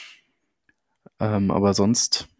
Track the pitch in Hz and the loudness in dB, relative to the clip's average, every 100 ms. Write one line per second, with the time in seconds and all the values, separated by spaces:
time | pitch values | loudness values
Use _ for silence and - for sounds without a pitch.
0 | - - _ _ _ _ _ _ _ _ | -20 -20 _ _ _ _ _ _ _ _
1 | - - 107 107 98 - 101 95 101 123 | -20 -8 -4 -2 0 2 2 2 2 2
2 | - - - _ | -2 -4 -8 _